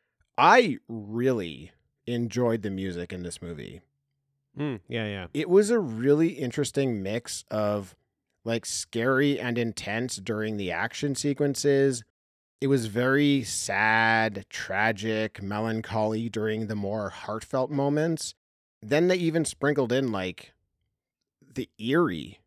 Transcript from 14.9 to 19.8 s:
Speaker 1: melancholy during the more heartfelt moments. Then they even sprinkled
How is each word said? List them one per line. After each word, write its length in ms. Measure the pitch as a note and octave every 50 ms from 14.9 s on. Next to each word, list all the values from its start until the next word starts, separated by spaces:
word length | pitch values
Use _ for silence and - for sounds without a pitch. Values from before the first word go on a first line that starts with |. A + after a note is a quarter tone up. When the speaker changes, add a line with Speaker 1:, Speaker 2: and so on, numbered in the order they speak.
| A2 F#2+ G#2 A2+ A2 A2 A2 G#2 - -
Speaker 1:
melancholy 880 | G2 G2 G#2 G#2+ A2 A2+ A2 A2 G#2+ - A2 A2 G#2+ A2 A2 G#2+ A2+ A2+
during 380 | - A2 G#2+ A2 A2 A2 A2
the 80 | G#2 A2
more 340 | G#2 G2+ G2 G#2+ A2 G#2 F#2
heartfelt 640 | - - - - G#2+ A2 - - - C3 C3 D#3
moments. 640 | D3+ C#3 C#3 C#3+ D3 D3+ D#3 E3+ E3 - - - - _ _ _ _ _ _ _ _ _
Then 260 | - G#2+ C#3+ D#3 F3
they 80 | F3+ F#3
even 260 | F3+ F3 D#3+ D#3 E3 D3+
sprinkled 460 | - - - C3+ C#3+ D3 C#3